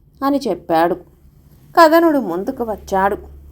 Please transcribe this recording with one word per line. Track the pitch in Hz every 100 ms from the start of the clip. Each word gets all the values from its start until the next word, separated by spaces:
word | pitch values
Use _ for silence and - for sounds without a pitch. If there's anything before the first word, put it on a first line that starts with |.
| _ -
అని | 277 285 262
చెప్పాడు. | 175 - 165 170 180 - _ - _ _ - - -
కథనుడు | 330 330 339 285
ముందుకు | 220 170 202 262
వచ్చాడు. | 233 196 - 190 196 208 - - -